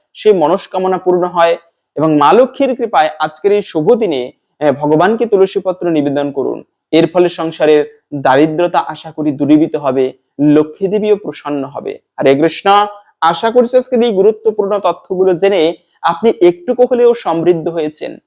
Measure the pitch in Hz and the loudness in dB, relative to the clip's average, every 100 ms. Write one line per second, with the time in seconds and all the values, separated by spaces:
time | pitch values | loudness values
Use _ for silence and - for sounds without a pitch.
0 | _ - 214 190 151 190 - 185 185 185 | _ -4 0 2 2 0 -4 -6 -4 -2
1 | 180 180 175 175 170 170 _ _ _ - | 0 0 0 0 0 0 _ _ _ -4
2 | 156 151 143 202 254 - 277 247 233 160 | 0 4 4 4 2 0 -2 -2 -2 0
3 | 156 - 156 - 202 208 196 165 156 233 | -2 -2 -8 -2 0 0 -2 -2 0 2
4 | 214 139 123 - _ - 147 135 147 156 | 0 -4 -6 -12 _ -4 -2 0 0 2
5 | 180 226 233 202 190 196 185 180 175 156 | 2 0 0 2 2 -2 -6 -6 -2 -2
6 | 143 143 143 139 123 117 - _ - 156 | -2 -2 -4 -4 -6 -6 -12 _ -2 0
7 | 160 185 175 175 165 160 156 151 147 _ | 2 2 0 -2 -8 -2 2 2 0 _
8 | - 143 135 131 160 156 175 175 - 156 | -12 -4 0 2 2 0 -2 -2 -6 -10
9 | 160 156 151 135 139 151 160 156 143 131 | -14 -6 -4 -2 2 2 2 -2 -4 -2
10 | 131 131 _ - 147 147 151 - 190 208 | -2 -4 _ -2 2 2 2 -2 -4 -2
11 | 214 202 180 147 147 147 135 139 - - | 0 -2 -4 -12 -8 -8 -8 -10 -12 -14
12 | _ - 135 139 160 - 202 202 208 - | _ -2 2 2 2 0 2 2 2 -6
13 | _ - 160 170 226 247 240 254 247 240 | _ -4 -2 0 0 2 2 0 0 0
14 | 240 190 196 214 220 208 202 202 185 - | 0 2 2 2 -4 -4 -4 -2 -2 -4
15 | - 185 190 170 196 196 160 175 _ _ | -6 -2 0 2 0 2 0 -2 _ _
16 | 160 165 226 226 175 175 - 202 247 240 | -4 0 0 2 2 2 -4 0 2 4
17 | 240 233 190 165 165 170 165 165 151 151 | 2 2 -2 -4 -2 -2 -2 -6 -6 -8
18 | 139 110 | -12 -14